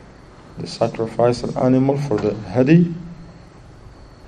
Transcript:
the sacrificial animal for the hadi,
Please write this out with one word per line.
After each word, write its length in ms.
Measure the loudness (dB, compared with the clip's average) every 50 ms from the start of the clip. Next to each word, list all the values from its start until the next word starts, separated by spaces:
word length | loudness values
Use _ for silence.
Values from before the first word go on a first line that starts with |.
| -20 -20 -20 -20 -20 -20 -20 -20 -20 -20 -14 -14
the 100 | -12 -12
sacrificial 920 | -4 -4 -4 -4 -2 -4 -6 -6 -2 0 2 2 2 0 -4 -8 -4 0
animal 400 | 2 2 4 4 4 2 0 -2
for 180 | -2 -2 -2 -2
the 160 | 0 -2 -4
hadi, 580 | -4 -8 -6 0 0 4 6 6 6 6 4 0 -10 -12 -16 -16 -18 -20 -20 -20 -20 -20 -20 -20 -20 -20 -20 -20 -20 -20 -20 -20 -20 -20 -20 -20 -20 -20